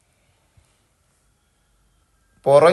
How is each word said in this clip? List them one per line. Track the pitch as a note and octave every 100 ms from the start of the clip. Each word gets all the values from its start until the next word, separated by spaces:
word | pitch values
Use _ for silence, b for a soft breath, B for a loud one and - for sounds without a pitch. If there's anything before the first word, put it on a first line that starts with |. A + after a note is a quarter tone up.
| _ _ _ _ _ _ _ _ _ _ _ _ _ _ _ _ _ _ _ _ _ _ _ _ C3+
പുറം | C#3+ D#3+